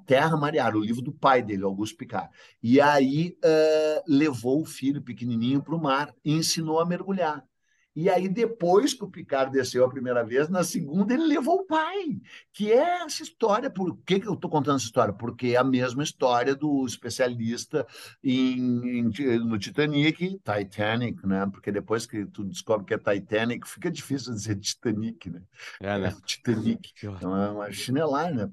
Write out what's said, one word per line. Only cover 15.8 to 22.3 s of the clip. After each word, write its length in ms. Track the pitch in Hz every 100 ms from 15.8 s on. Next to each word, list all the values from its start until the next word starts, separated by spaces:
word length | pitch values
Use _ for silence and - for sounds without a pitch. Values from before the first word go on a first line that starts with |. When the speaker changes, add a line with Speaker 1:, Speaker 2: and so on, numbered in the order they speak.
| 127 123
Speaker 1:
história 520 | 151 - 131 120 131
do 300 | 139 151 139
especialista 1000 | 123 - 120 123 127 120 113 113 - 151 - - - -
em, 760 | 135 127 127 127 123 120 123 123 117
em, 300 | 101 135 117
no 180 | 117 107
Titanic, 840 | 104 - 151 143 151 156 180 190
Titanic, 800 | - 104 101 - 104 117 117 - 95
né? 180 | 95 98
Porque 200 | 98 104
depois 320 | 101 98 113
que 200 | - 107
tu 160 | 92